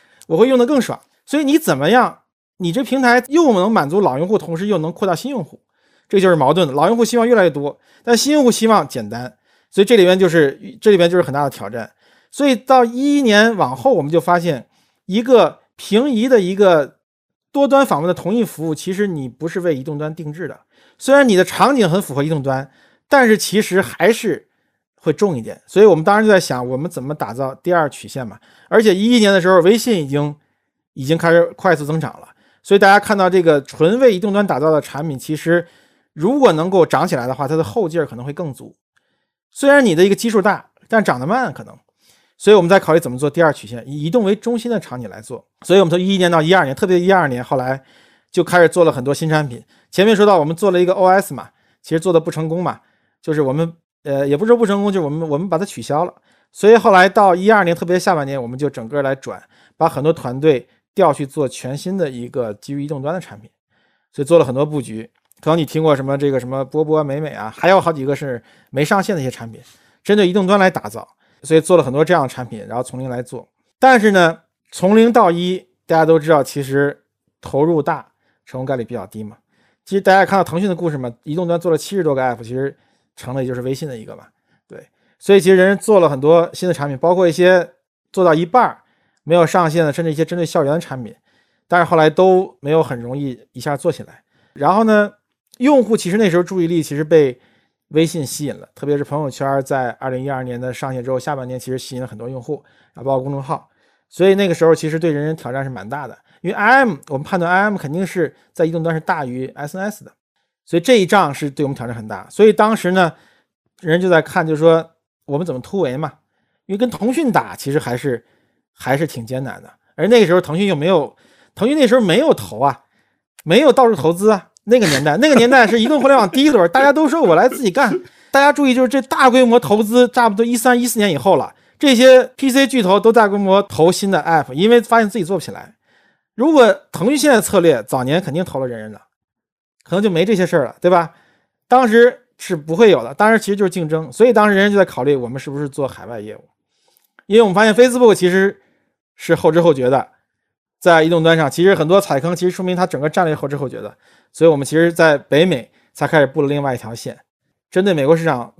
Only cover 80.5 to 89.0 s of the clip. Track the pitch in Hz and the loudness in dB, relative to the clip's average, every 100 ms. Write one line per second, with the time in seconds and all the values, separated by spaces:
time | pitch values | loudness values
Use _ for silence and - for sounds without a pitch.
80.5 | 165 202 170 175 143 123 - 147 160 170 | -4 -4 -4 -6 -6 -10 -12 -10 -6 -4
81.5 | 170 175 156 - 196 156 131 127 117 113 | -4 -2 -4 -4 -4 -2 -2 -4 -6 -10
82.5 | 131 139 - _ _ _ - - 135 127 | -8 -10 -12 _ _ _ -20 -12 -8 -8
83.5 | 123 127 135 151 117 110 104 _ _ _ | -8 -8 -8 -10 -14 -18 -20 _ _ _
84.5 | _ _ - - _ _ _ - 202 180 | _ _ -20 -20 _ _ _ 2 4 4
85.5 | 190 190 196 - 202 156 135 147 170 170 | 4 4 0 2 2 2 2 2 2 2
86.5 | - 180 151 143 131 170 180 175 170 180 | -4 -6 -4 -6 -2 -2 2 0 2 4
87.5 | 185 170 _ _ _ _ 190 180 156 170 | 4 0 _ _ _ _ 0 2 2 0
88.5 | 247 185 - _ _ | 0 0 -4 _ _